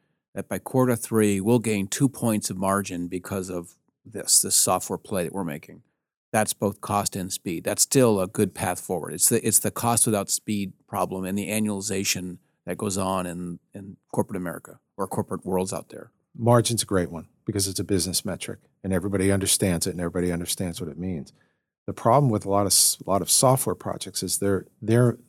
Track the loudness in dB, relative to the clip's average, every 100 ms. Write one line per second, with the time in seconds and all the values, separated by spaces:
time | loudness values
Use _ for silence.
0 | _ _ _ -14 -8 -10 -2 2 2 2
1 | 0 2 4 2 2 2 2 -2 -2 0
2 | 0 0 -2 0 -2 -2 0 0 -2 -6
3 | -6 -6 -6 -6 -6 -8 -10 _ _ _
4 | -14 -8 2 2 4 2 2 2 -2 -8
5 | -4 -4 -2 -4 -6 -8 -12 -20 _ _
6 | _ _ _ -2 0 -2 -4 -4 -2 -2
7 | -2 -4 -6 -6 -6 -6 -4 -2 2 4
8 | 4 4 0 0 -2 0 -4 -4 -4 -6
9 | -6 -2 2 2 2 2 0 0 0 2
10 | 2 2 0 -4 -2 -4 -4 -10 _ -4
11 | -2 -2 -4 -4 -2 -2 -2 -2 -2 -2
12 | -2 -4 -6 -12 _ _ -10 -4 -2 -2
13 | 0 -2 -4 -6 -8 -10 _ -16 -16 -18
14 | _ -4 -2 -4 -6 -8 -12 -20 _ -8
15 | -6 -4 -6 -8 -2 -2 -2 -6 -10 -16
16 | -18 _ _ 0 6 6 6 0 0 0
17 | 0 -4 -14 _ -6 -2 -2 -2 0 0
18 | 0 -2 -4 -6 -8 -14 _ _ -2 0
19 | 0 2 4 4 2 2 2 2 -2 -2
20 | -4 0 0 -2 -4 -4 -6 -6 -10 -6
21 | -6 -6 -10 _ _ _ _ _ -12 0
22 | 4 6 6 2 2 2 4 4 2 0
23 | 0 0 2 4 6 4 2 -4 -6 -8
24 | -8 -6 -4 0 2 2 -2 _ 4 6
25 | 6 2